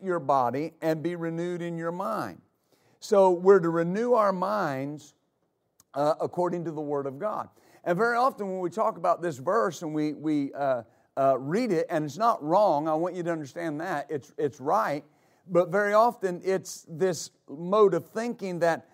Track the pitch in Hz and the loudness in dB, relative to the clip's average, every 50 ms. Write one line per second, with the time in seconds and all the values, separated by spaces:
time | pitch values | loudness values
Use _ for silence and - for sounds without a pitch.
0 | 190 190 180 170 143 135 139 135 127 117 120 139 151 165 - - - 160 160 160 | -6 -4 -4 -2 0 2 2 2 2 2 0 -2 -6 -6 -8 -4 -2 -2 -2 0
1 | 147 170 175 170 165 165 165 165 170 175 175 175 170 170 170 165 165 170 170 180 | -2 -4 -4 -4 -6 -6 -4 -4 -4 -4 -6 -6 -6 -6 -6 -6 -6 -6 -6 -6
2 | 190 226 220 190 139 104 82 - _ _ _ _ _ _ _ _ _ _ _ _ | -6 -6 -4 -6 -6 -8 -10 -14 _ _ _ _ _ _ _ _ _ _ _ _
3 | - - 214 202 190 185 180 170 180 190 202 190 165 170 165 170 170 175 180 208 | -4 2 6 6 8 6 6 4 6 8 8 8 6 2 0 0 0 0 0 -2
4 | 233 247 240 214 214 202 190 180 185 190 214 208 190 156 139 131 135 143 147 151 | 0 2 2 4 4 2 0 0 -2 -2 -2 -2 -2 -2 -4 -4 -6 -6 -8 -12
5 | - - _ _ _ _ _ _ _ _ _ _ _ _ _ _ _ _ - 139 | -14 -20 _ _ _ _ _ _ _ _ _ _ _ _ _ _ _ _ -4 -2
6 | 147 147 160 - 175 139 - 175 175 175 185 180 165 170 156 147 156 143 147 143 | 0 0 0 0 -2 -6 -2 -2 -2 0 -2 -4 -6 -6 -6 -6 -6 -4 -4 -4
7 | 139 139 131 139 180 214 - - - - _ _ _ _ _ - - 165 180 170 | -4 -6 -8 -8 -8 -6 -6 -6 -8 -10 _ _ _ _ _ -10 -4 -2 0 2
8 | 220 233 240 233 247 277 233 - 208 190 185 185 185 175 - 220 220 160 165 170 | 2 2 2 2 2 0 0 -2 -6 -6 -6 -4 -4 -4 -2 0 -2 -2 -2 -2
9 | 170 180 165 - 165 175 151 123 131 151 190 226 214 202 165 - 175 156 156 151 | 0 0 0 0 0 -6 -6 -4 -2 0 0 2 2 0 -2 -6 -8 -6 -2 -2
10 | 151 151 147 - 143 156 151 147 139 135 - - 143 135 131 120 113 _ _ _ | -2 -2 -4 -4 -4 -2 0 0 -2 -2 -4 -4 -2 -2 -2 -2 -4 _ _ _
11 | _ _ - - 139 135 135 123 135 139 160 220 254 233 185 160 165 - 170 156 | _ _ -2 2 2 4 4 2 0 -2 0 0 0 2 0 0 0 0 -2 -2
12 | 156 147 127 165 220 233 220 - 143 147 165 196 214 196 156 143 151 160 156 156 | -2 -4 -4 0 2 2 2 2 0 2 4 4 4 4 4 2 0 0 0 0
13 | 170 180 170 185 170 170 170 160 151 131 - 170 170 165 147 147 160 190 175 147 | -2 -2 -4 -4 -4 -4 -4 -4 -6 -10 -10 -8 -6 -6 -6 -6 -6 -4 -4 -6
14 | 143 - 156 143 117 - - - 160 143 - - 127 143 175 208 220 190 143 147 | -6 -6 -8 -8 -8 -10 -8 -4 -4 -4 -4 -4 -4 0 0 0 0 0 -2 -6
15 | - _ _ _ _ _ _ _ _ - 185 170 185 170 160 202 208 202 208 214 | -8 _ _ _ _ _ _ _ _ 0 2 2 2 2 2 0 2 4 4 4
16 | 226 240 226 - - 190 175 170 - 180 190 185 - - - - - - 165 147 | 4 4 2 0 -4 -4 -4 -4 -2 -2 -2 -2 -2 -6 -16 -18 -16 -12 -6 -2
17 | 165 190 175 123 - - _ _ _ - 139 143 170 180 196 214 214 196 - 165 | 0 0 0 -2 -6 -14 _ _ _ -16 -14 -10 -4 0 4 6 6 6 6 2
18 | - - - 214 226 240 233 - 196 190 180 170 165 165 160 139 - _ | -4 -4 -8 -6 -6 -6 -6 -6 -6 -6 -4 0 2 2 2 0 -4 _